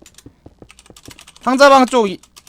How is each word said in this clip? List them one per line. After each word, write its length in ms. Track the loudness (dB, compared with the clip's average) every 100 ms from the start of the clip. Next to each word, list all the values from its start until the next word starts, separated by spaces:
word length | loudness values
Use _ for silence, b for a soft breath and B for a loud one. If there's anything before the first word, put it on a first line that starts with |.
| _ _ -20 _ -20 _ -20 _ _ -20 -20 -20 -20 _
상자방 420 | -6 0 2 2 0
쪽, 220 | -2 -6
이, 100 | -8 _ _